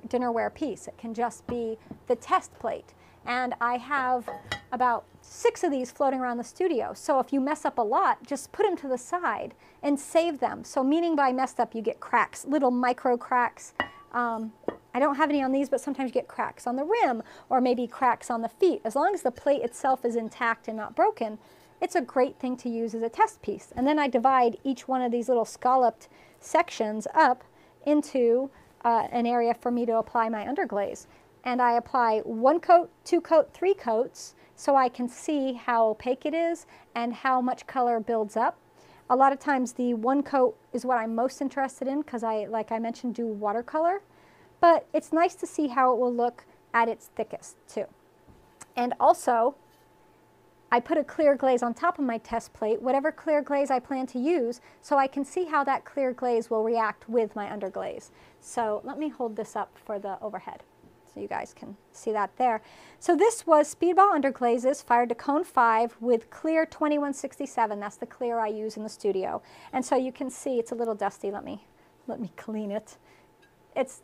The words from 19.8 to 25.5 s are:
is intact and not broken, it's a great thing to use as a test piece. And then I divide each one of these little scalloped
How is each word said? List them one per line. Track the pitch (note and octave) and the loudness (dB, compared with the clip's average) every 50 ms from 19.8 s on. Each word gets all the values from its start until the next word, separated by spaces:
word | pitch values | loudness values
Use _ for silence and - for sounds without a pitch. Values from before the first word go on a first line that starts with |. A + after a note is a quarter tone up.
| - C4 C4 B3+ - | 0 0 0 0 0
is | A#3+ A3+ | -2 -2
intact | A#3 A3+ G#3+ - - B3 A3+ A3+ - - A#3 | -2 -4 -6 -6 -2 -2 -2 -2 -2 -6 -10
and | A3 | -8
not | G#3+ G#3+ - A3+ | -8 -10 -4 0
broken, | - F4+ A4 G#4+ - A#3 G#3+ G#3+ - - - - - - - _ - | 2 2 2 2 0 -4 -8 -8 -12 -18 -20 -20 -20 -20 -20 _ -6
it's | - F#4 - | -4 -2 -2
a | E4+ | -2
great | B3 - - C4 B3+ C#4 - - | -2 0 0 2 2 2 0 -4
thing | C4 B3 B3+ | -6 -6 -6
to | B3+ - B3 | -6 -6 -6
use | A3+ A3+ A#3 A3 A3 | -4 -4 -4 -4 -4
as | A3+ | -4
a | A3+ A#3 | -6 -4
test | - - A4 A4 - - | 0 0 0 0 0 -4
piece. | - G#3 - - - - - | -8 -8 -8 -8 -10 -10 -4
And | B3 B3+ | 0 2
then | C#4+ D4+ D4+ | 2 2 2
I | C#4+ | 2
divide | C4 C4 A#3 A3+ C4+ C4+ B3+ B3 A#3+ - - - | 2 2 4 4 4 6 6 4 4 2 -2 -4
each | C4+ B3+ - - | -6 -6 -4 -4
one | - C4 B3+ | -4 -2 -2
of | B3 A#3+ | 0 0
these | A#3 A#3+ A3 | -2 -2 0
little | C4 B3 A3+ G#3+ | 0 2 0 0
scalloped | - | -2